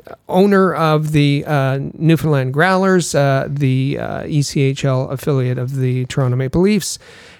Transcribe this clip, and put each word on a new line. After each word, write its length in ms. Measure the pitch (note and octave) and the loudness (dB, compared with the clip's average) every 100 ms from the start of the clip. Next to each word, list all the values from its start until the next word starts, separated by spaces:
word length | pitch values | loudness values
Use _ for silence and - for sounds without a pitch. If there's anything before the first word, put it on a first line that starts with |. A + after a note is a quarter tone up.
| - - - | -18 -18 -2
owner 440 | F#3 G3+ G3 F#3+ | 2 4 4 2
of 380 | D3 D#3+ D3+ D#3 | 2 2 2 2
the, 320 | D3+ C#3+ C#3+ - | 2 2 2 0
uh, 320 | D3 C3+ C3+ C#3 | 0 0 -2 -6
Newfoundland 600 | - D#3+ D#3+ D#3 C#3+ C3 | -2 2 2 2 0 0
Growlers, 580 | C#3 F3+ F#3 F#3+ F#3 E3+ | 0 2 2 4 2 2
uh, 360 | D3 C#3 C3+ C#3 | 0 2 0 -2
the, 480 | C#3+ C3+ C3 C3+ A#1+ | -2 0 0 -2 -4
uh, 260 | A1+ - | -6 -8
E 160 | - D3 | -4 -2
C 200 | C#3 D3+ | -2 0
H 240 | C3+ C3+ | 0 0
L 260 | C#3 C3 C3 | -2 -2 -4
affiliate 480 | C3+ - C3+ B2 B2+ | -6 -2 -2 -2 -4
of 200 | B2 C3+ | -4 -2
the 280 | B2+ B2+ B2 | -2 -2 -4
Toronto 300 | - B2+ B2 | -2 0 0
Maple 240 | C3 E3+ | -2 0
Leafs. 400 | F#3+ G#3 - - - - - - | 2 0 -2 -10 -16 -20 -20 -20